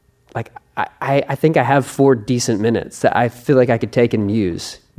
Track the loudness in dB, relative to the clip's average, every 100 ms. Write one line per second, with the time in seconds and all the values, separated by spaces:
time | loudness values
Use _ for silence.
0 | _ _ _ -12 -12 -16 _ -6 -6 _
1 | -2 -2 -2 0 0 2 2 2 0 2
2 | 2 2 0 -2 0 0 0 0 -4 -2
3 | 0 2 0 -4 0 2 4 2 0 0
4 | 2 0 -2 0 -2 -4 -10 -16 _